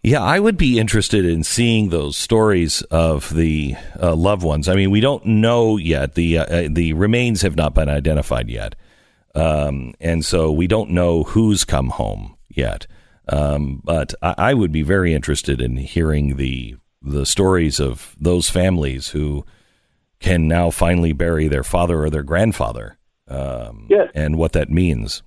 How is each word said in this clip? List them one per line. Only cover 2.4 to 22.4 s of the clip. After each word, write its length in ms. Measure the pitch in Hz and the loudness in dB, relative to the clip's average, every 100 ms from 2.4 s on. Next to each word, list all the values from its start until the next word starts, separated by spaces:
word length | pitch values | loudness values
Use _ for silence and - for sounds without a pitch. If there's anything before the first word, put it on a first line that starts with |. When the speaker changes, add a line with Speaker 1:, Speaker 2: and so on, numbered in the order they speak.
| 110 95 80 - | 4 2 0 -2
Speaker 1:
of 500 | - 82 82 76 - | -2 0 2 0 -2
the, 420 | 78 82 78 71 64 - - | 0 2 0 -4 -8 -12 -2
uh, 140 | 87 80 | 0 2
loved 280 | 92 104 | 0 0
ones. 240 | 85 76 76 | -2 -2 0
I 60 | 95 | 2
mean, 160 | 98 | 2
we 80 | 104 | 2
don't 240 | 127 143 - | 2 0 0
know 500 | 107 113 120 113 107 | 2 4 2 2 0
yet. 380 | 80 73 69 85 | 0 -2 -2 -2
The, 240 | 85 82 | 0 0
uh, 40 | 78 | 0
uh, 220 | 85 80 | -2 0
the 200 | 78 82 | 0 0
remains 480 | 78 104 120 123 101 | 0 2 2 0 0
have 140 | 95 82 | 0 0
not 160 | 76 | 0
been 140 | 71 73 | 0 0
identified 600 | 71 71 76 69 60 57 | 0 0 0 0 -4 -4
yet. 260 | 58 50 - _ _ _ _ _ 76 | -8 -10 -14 _ _ _ _ _ -2
Um, 580 | 80 76 71 69 60 - | 0 0 -2 -4 -10 -8
and 240 | 82 82 | -4 -2
so 280 | 76 87 80 | 0 0 2
we 160 | 76 85 | 0 0
don't 220 | 110 107 | 0 0
know 320 | 87 87 85 | 0 2 0
who's 400 | 78 113 113 101 - | 2 2 4 2 0
come 240 | 69 64 | 0 -2
home 460 | - 52 50 50 - - | -4 -6 -6 -12 -16 -10
yet. 360 | - 60 - - - _ _ - | -4 -4 -6 -14 -20 _ _ -4
Um, 520 | 71 73 73 71 69 | -2 0 -2 -4 -6
but 300 | - 80 69 - | -4 -2 -2 -4
I, 140 | 87 - | -6 0
I 160 | 107 | 0
would 180 | 135 92 | 2 0
be 100 | 76 | 0
very 300 | 73 95 90 | 0 2 2
interested 480 | 78 71 71 - 65 | 0 0 -4 -2 -2
in 160 | 62 62 | -2 -4
hearing 580 | 67 87 80 76 71 69 | -4 -2 0 2 0 -2
the, 380 | 65 64 57 - _ _ | -4 -4 -10 -16 _ _
the 240 | 69 71 69 | -6 -4 -2
stories 540 | - 95 92 80 73 | 2 2 4 2 0
of 360 | 69 58 - - | -4 -4 -14 -4
those 300 | 78 87 - | 0 2 0
families 600 | 90 92 90 71 65 - | 0 2 0 -2 -6 -8
who 360 | 76 76 73 - _ _ _ _ _ _ _ | -6 -4 -6 -10 _ _ _ _ _ _ _
can 280 | - 87 78 | 0 2 4
now 200 | 82 85 | 2 2
finally 440 | - 87 87 85 | 2 2 2 2
bury 340 | 71 85 80 78 | 0 0 0 0
their 160 | 71 | -2
father 400 | - 90 87 82 | -2 0 0 0
or 60 | 76 | 0
their 140 | 76 | -2
grandfather, 760 | 69 82 | -2 0